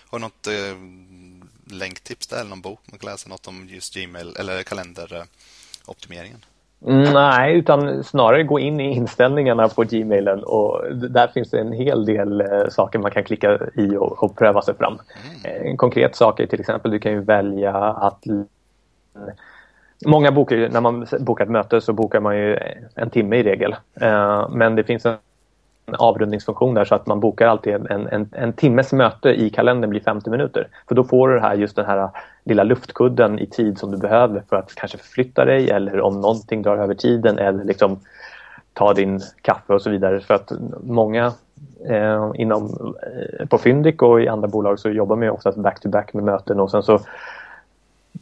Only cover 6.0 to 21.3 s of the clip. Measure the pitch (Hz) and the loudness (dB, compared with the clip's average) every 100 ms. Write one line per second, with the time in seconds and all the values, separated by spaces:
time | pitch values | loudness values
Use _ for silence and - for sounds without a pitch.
6 | - 85 92 120 _ _ _ _ - 135 | -18 -18 -20 -20 _ _ _ _ 0 2
7 | 143 143 143 123 139 175 160 143 143 135 | 6 6 6 4 4 2 4 2 2 -4
8 | 135 139 113 139 156 143 139 151 139 123 | -4 2 4 4 2 0 -2 -4 -4 -2
9 | 117 - 127 147 131 113 110 - 110 113 | -4 2 2 2 2 2 2 2 -2 -2
10 | 110 101 101 98 - 110 104 - - 131 | 0 0 0 -2 -2 0 0 -2 -6 -8
11 | 123 123 117 131 110 117 110 117 135 123 | -2 2 2 0 -4 -4 -4 -2 -2 0
12 | 107 107 101 101 101 101 101 - 98 113 | 0 0 0 -2 0 0 0 0 -2 0
13 | 101 104 98 110 104 104 - - 98 101 | -2 -4 -4 -2 0 0 -2 -2 -2 0
14 | - - 104 - 110 101 101 - - - | -2 -2 -4 2 4 4 0 -2 -4 -6
15 | - - 143 156 - - 147 131 123 120 | -18 -20 -20 -14 -12 -8 -6 0 0 2
16 | 131 - 110 - - 104 107 113 110 107 | 0 4 2 2 -2 -4 -4 -4 -2 -2
17 | 107 104 98 104 101 98 101 98 104 107 | -2 -4 0 0 0 -2 -2 0 -2 0
18 | 101 98 - 104 101 _ _ _ _ _ | -2 -2 -6 -6 -6 _ _ _ _ _
19 | _ 101 101 - - - _ _ _ _ | _ -18 -18 -18 -20 -20 _ _ _ _
20 | 151 156 143 139 127 117 113 120 120 120 | 2 4 6 4 2 2 0 2 0 -2
21 | 117 - 127 | -6 -4 -2